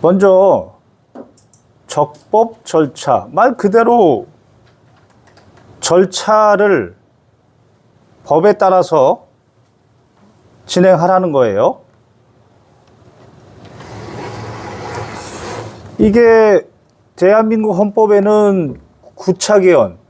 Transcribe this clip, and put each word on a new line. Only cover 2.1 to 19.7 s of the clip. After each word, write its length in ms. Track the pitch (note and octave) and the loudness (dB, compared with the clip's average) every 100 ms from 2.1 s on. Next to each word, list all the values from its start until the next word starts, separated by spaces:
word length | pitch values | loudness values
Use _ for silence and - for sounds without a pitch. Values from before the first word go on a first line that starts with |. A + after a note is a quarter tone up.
| - _ G#3+ A3+ - | -6 _ -2 -2 -6
절차, 640 | - E3 D3 - - A2+ - | -4 -2 -2 -6 -2 -2 -2
말 240 | D#3+ A#3+ A#3+ | -2 -2 0
그대로 720 | G3+ A3 A#3 A#3+ F3+ A2+ - _ _ _ _ _ _ _ _ _ _ _ _ _ _ - | 0 0 2 2 2 0 -6 _ _ _ _ _ _ _ _ _ _ _ _ _ _ -14
절차를 1120 | - E3+ F#3+ - - G#3+ G#3+ G3+ G#3 E3+ F2+ - _ _ _ _ _ _ _ _ _ _ _ _ | -2 0 0 -4 -2 0 2 0 0 -2 -4 -14 _ _ _ _ _ _ _ _ _ _ _ _
법에 280 | - D3+ G3 | -2 2 2
따라서 760 | G3+ F#3+ F#3 - D#3 C3+ G3 _ _ _ _ _ _ _ _ _ _ _ _ _ _ - | 2 2 2 0 0 0 -2 _ _ _ _ _ _ _ _ _ _ _ _ _ _ -6
진행하라는 640 | F#3 F#3 F3 F3 F#3 F3+ | 0 2 2 2 0 0
거예요. 480 | C#3+ A#2 G2 D3 C4 _ _ _ _ _ _ _ _ _ _ _ _ - _ - - - - - - - - - - - - A2+ - - - - - A2+ - - - - - - - - - | 0 0 0 -2 -2 _ _ _ _ _ _ _ _ _ _ _ _ -20 _ -20 -20 -20 -20 -20 -20 -20 -18 -16 -14 -14 -14 -14 -14 -16 -14 -12 -12 -12 -16 -16 -16 -14 -14 -16 -20 -18 -2
이게 720 | G#3+ A3 A#3 A3+ G#3+ F#3+ - _ _ _ _ - | 2 4 4 4 4 2 -2 _ _ _ _ -2
대한민국 560 | F3+ G#3+ A3 A3 G#3+ | 2 2 2 -2 -2
헌법에는 1040 | F3+ G#3 G3+ G#3+ G3+ G3+ G#3+ G#3 F#3+ D3+ A#2 _ _ - | -2 -2 0 0 2 2 2 2 0 -4 -8 _ _ -20
구차 440 | - - F3+ - G#3+ | -10 -6 -4 0 2
개헌 380 | F#3 | 4